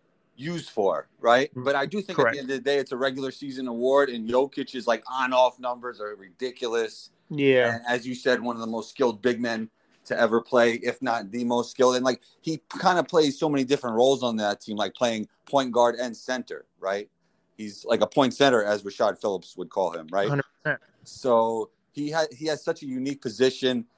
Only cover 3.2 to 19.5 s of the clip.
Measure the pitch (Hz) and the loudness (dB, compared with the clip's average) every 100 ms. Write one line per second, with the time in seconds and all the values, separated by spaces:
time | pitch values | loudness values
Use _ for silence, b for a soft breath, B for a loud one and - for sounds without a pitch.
3.2 | 135 - 143 131 127 117 127 139 139 120 | -8 -8 -12 -10 -8 -2 2 4 4 -2
4.2 | 110 123 139 - 131 127 113 113 110 123 | 0 0 0 -4 -8 -6 0 -2 -2 -4
5.2 | 127 127 127 123 123 123 123 104 104 104 | 0 4 4 2 -8 -8 -10 -10 -12 -12
6.2 | 92 87 127 123 123 117 110 - - _ | -18 -8 -8 -4 -2 -2 -2 -6 -20 _
7.2 | - 147 139 127 120 117 120 123 120 123 | -10 2 6 6 4 0 -2 -2 -2 -4
8.2 | 135 120 120 113 113 113 107 - 127 107 | 0 2 0 -6 -6 -6 -6 0 0 2
9.2 | 123 117 120 113 110 _ _ _ - 123 | -2 0 -2 -4 -8 _ _ _ -6 0
10.2 | 113 113 - 123 117 117 120 120 127 117 | 2 2 2 4 4 2 -4 -4 -2 -4
11.2 | 98 120 120 120 117 - 127 127 131 120 | -4 -4 0 0 -2 2 4 4 0 -2
12.2 | b b - 156 - - 185 180 - 170 | b b -8 -8 -8 -2 0 2 2 2
13.2 | 151 131 160 143 127 139 123 113 131 135 | 2 2 0 0 0 0 0 2 4 2
14.2 | 127 110 104 104 - 107 98 - 120 110 | 0 -2 -2 -4 -6 -4 -4 -2 -2 -2
15.2 | 104 _ - 139 131 117 120 117 123 110 | -8 _ -2 0 2 4 4 2 -6 -6
16.2 | - 127 - 76 - - 95 98 104 _ | -6 -6 -6 -14 -16 -8 -4 -4 -6 _
17.2 | _ _ _ - 107 98 - 113 104 - | _ _ _ -14 -14 -8 -2 0 2 2
18.2 | 131 - 143 120 104 104 98 - 110 90 | 2 4 4 4 2 -2 -4 -2 -2 0
19.2 | 107 92 - | -4 -4 -8